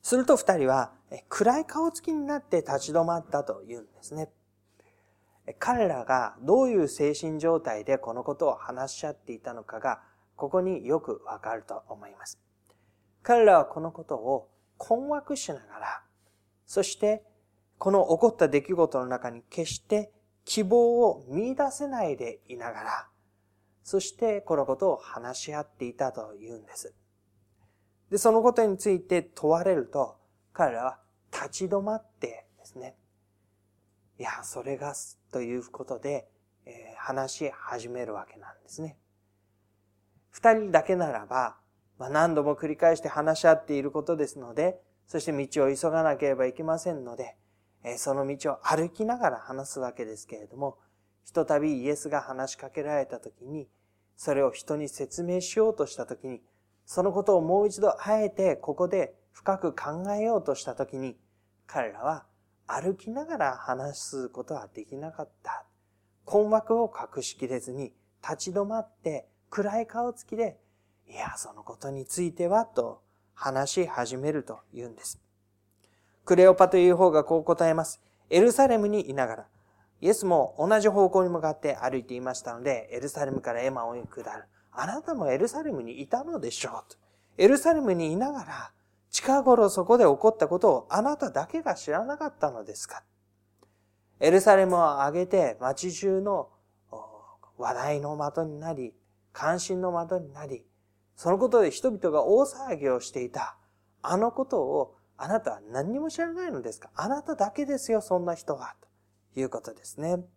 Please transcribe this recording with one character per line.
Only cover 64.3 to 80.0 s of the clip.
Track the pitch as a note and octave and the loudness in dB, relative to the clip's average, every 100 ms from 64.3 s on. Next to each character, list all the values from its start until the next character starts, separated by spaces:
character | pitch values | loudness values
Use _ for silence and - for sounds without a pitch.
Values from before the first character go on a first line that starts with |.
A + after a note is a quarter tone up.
| - | -12
と | B2 | -12
は | D3 G#2 | -12 -12
で | - | -16
き | G#2+ C3+ | -14 -14
な | D#3+ | -12
か | - | -12
っ | D3+ _ | -16 _
た。 | - - - _ _ _ _ _ - | -12 -10 -12 _ _ _ _ _ 0
困 | G#3 G#3+ | 0 2
惑 | G#3+ G#3+ A3+ | 0 2 0
を | A#3 - - C#3 | 0 -4 -12 -10
隠 | |
し | - - | -10 -8
き | B2+ | -6
れ | B2+ | -6
ず | B2+ | -8
に | C3 B2 _ _ _ | -10 -12 _ _ _
立 | - D#3 F#3+ | -10 -8 -4
ち | |
止 | F#3+ G3+ | -4 -2
ま | A3 | -4
っ | A3 | -8
て | _ E3 D3 - _ _ | _ -6 -6 -12 _ _
暗 | - G3+ A3 | -4 -2 -2
い | A3+ | -4
顔 | A#3 A#3+ | -4 -6
つ | A#3+ - | -6 -10
き | A3 | -4
で、 | A3 - _ _ _ _ _ | -4 -6 _ _ _ _ _
「い | |
や、 | - - - | -10 -10 -8
そ | - | -14
の | - | -16
こ | - A#2 | -18 -12
と | C#3 | -10
に | C#3 C3 | -10 -8
つ | - | -4
い | F3 | -4
て | E3 F3 | -2 2
は」 | G#3 A3+ | 2 2
と | - A#2 A2 _ _ _ | -2 -2 -6 _ _ _
話 | - C3+ C3 C#3 - | -8 -4 -2 0 0
し | E3+ | 0
始 | - A#2+ C3 | -2 -4 -2
め | D3 | -2
る | D#3 | -2
と | A#2+ A2 _ | -6 -16 _
い | A#2+ | -14
う | A#2+ | -14
ん | A2 | -14
で | |
す。 | - - _ _ _ _ _ _ _ _ _ _ - | -14 -14 _ _ _ _ _ _ _ _ _ _ 4
ク | F3+ | 10
レ | F#3 | 10
オ | F#3 | 10
パ | F#3 | 8
と | F#3 | 8
い | F3+ | 6
う | F3 | 8
方 | F#3 | 6
が | D3+ | 6
こ | D3 E3 | 2 0
う | D#3 | 2
答 | E3 E3 | 2 4
え | |
ま | D#3+ D#3+ | 2 -2
す。 | - _ _ _ | -10 _ _ _
「エ | F3 | 6
ル | A#3 | 6
サ | A#3 C4+ | 8 6
レ | A3+ | 6
ム | G#3 | 2
に | G#3 D#3 | 0 -2
い | |
な | C#3 B2 | -2 -2
が | A2+ | -4
ら」、 | - _ _ _ _ _ | -14 _ _ _ _ _